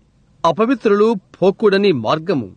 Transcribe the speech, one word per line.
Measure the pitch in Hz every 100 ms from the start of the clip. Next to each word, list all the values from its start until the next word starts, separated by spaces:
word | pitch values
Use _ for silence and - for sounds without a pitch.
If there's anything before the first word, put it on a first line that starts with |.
| _ _ _ _ 165
అపవిత్రులు | 165 226 262 233 202 220 208 - -
పోకూడని | 185 190 214 196 202 139 110
మార్గము. | 156 165 156 101